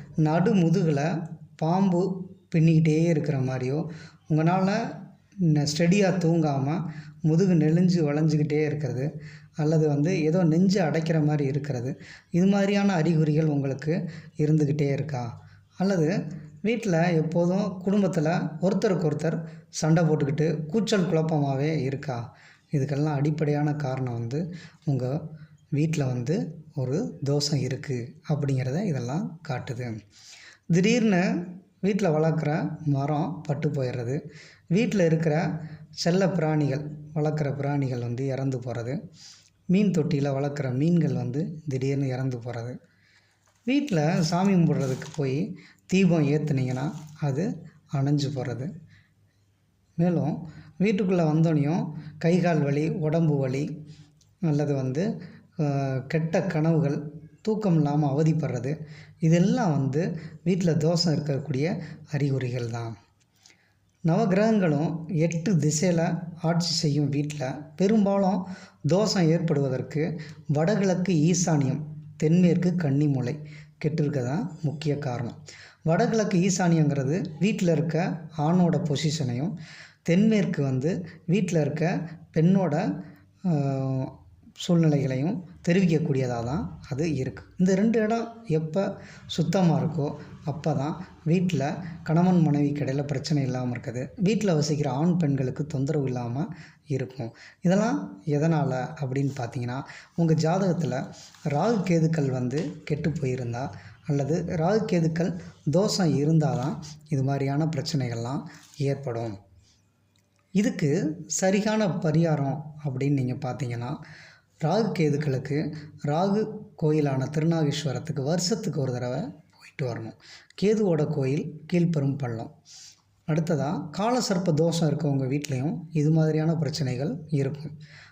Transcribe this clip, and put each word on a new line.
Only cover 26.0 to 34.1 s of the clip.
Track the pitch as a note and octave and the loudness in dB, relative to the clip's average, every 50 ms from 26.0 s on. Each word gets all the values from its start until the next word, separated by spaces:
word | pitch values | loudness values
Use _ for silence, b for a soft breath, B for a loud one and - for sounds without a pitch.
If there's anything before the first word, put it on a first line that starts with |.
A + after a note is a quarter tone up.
| C#3 | -2
வந்து | B2+ B2 B2 A#2 C3 E3 A3+ - - - - - - - | -2 -2 -4 -2 -2 -2 -2 -4 -6 -8 -14 -18 -12 -8
ஒரு | C#3 B2+ B2 C#3 F#3 B3+ - - - C#3 | -6 -4 -2 -2 -2 -4 -4 -6 -6 -4
தோஷம் | C3+ C#3+ D3 C#3+ - D3+ C3 | -2 0 0 0 0 0 0
இருக்கு | B2+ B2+ C3 - - - B2+ A#2+ A2+ - - - - - | -2 -2 -4 -6 -6 -6 -6 -6 -6 -8 -12 -12 -6 -4
அப்படிங்கிறத | D#3 - C#3+ C#3 C3+ B2+ A#2+ B2+ C3+ F3 A3+ | -4 -2 0 0 0 0 -2 -2 -2 -2 -2
இதெல்லாம் | F#3+ C#3+ B2 A#2+ A#2+ C#3 F3+ A3+ - - - - - | -2 -2 -2 -4 -4 -4 -4 -4 -6 -8 -10 -10 -8
காட்டுது. | B2+ A#2+ - - B2 A2+ B2 A#2+ A2 G#2+ - _ B B B B B B B B B B B | -8 -6 -6 -8 -8 -8 -8 -8 -10 -10 -12 _ B B B B B B B B B B B
திடீர்னு | - E3 F#3 F3+ A3 A#3 B3 A3 A3 F#3+ F3 F#3 - - - - - - - - _ _ _ | 0 2 2 4 4 4 4 4 4 4 4 2 2 0 -2 -4 -8 -12 -16 -20 _ _ _
வீட்ல | - G3 G#3+ F#3+ G3+ E3+ | -2 -2 0 2 2 2
வளர்க்குற | D3+ D#3 D#3+ D#3+ D3+ D#3+ D3 D3 D3+ F#3+ B3+ D4+ - - - | 2 2 2 2 2 0 0 0 0 0 -2 -4 -6 -4 -2
மரம் | D3 C#3 C3+ C#3 C#3+ D#3 C#3+ E3 C#3+ - - - | -2 0 0 0 0 0 -2 -2 -2 -4 -6 -6
பட்டு | - C#3+ - - D3+ | -4 -4 -2 -2 -2
போயிடுறது, | C3+ C#3 C3 B2 A#2+ B2 A#2 A#2+ | -2 -2 -2 -4 -4 -4 -4 -4